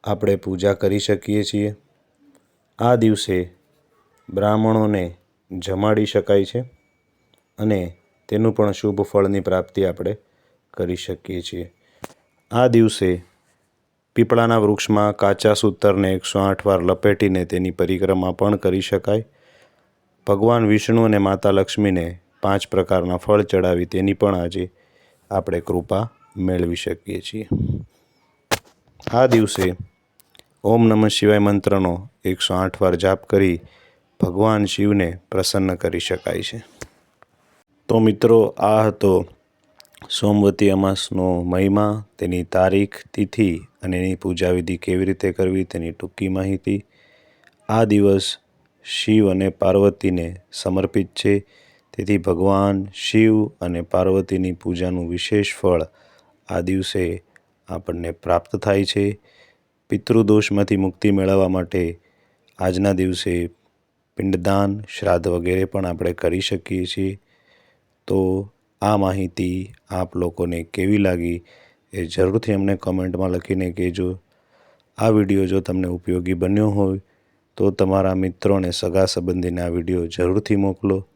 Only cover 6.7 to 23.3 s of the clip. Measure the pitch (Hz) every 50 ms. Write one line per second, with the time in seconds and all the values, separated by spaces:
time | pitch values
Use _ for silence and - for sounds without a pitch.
6.7 | _ _ _ _ _ _ _ _ _ _ _ _ _ _ _ _ _ - 104 107
7.7 | 104 95 90 85 87 _ _ _ _ _ _ - 107 107 110 113 104 - 107 104
8.7 | 98 - - 104 98 98 98 - - 101 98 98 101 98 90 95 92 92 90 -
9.7 | _ 101 95 90 90 - 92 95 104 - _ _ _ _ _ _ _ _ _ _
10.7 | - - 92 87 90 90 - - 92 87 _ 92 92 87 87 - - 90 85 87
11.7 | _ _ _ _ _ _ - - - _ _ _ _ _ _ _ 113 117 127 123
12.7 | 120 117 113 110 - - 101 92 90 87 87 _ _ _ _ _ _ _ _ _
13.7 | _ _ _ _ _ _ _ _ _ 110 120 120 120 117 117 113 117 113 104 104
14.7 | 107 - - - 107 104 104 104 104 - 101 98 98 - - 107 104 - - 104
15.7 | 95 - - 104 98 98 98 95 95 92 - - - 101 95 98 95 - - 101
16.7 | 98 90 85 90 92 - - 104 101 - 104 98 92 92 90 82 101 90 92 92
17.7 | 90 - 90 85 95 90 95 92 95 92 92 92 90 - 98 104 101 95 - 95
18.7 | 92 95 92 - 101 92 - 101 104 110 110 _ _ _ _ _ _ _ _ _
19.7 | _ _ _ _ _ _ _ _ _ _ _ - 101 98 107 117 120 117 113 104
20.7 | 107 107 - - 113 113 113 110 107 101 98 95 95 95 - 101 98 98 95 -
21.7 | - - 104 101 92 87 85 85 90 87 _ _ _ _ - 98 98 98 - _
22.7 | - 95 90 - 95 90 87 90 90 90 - -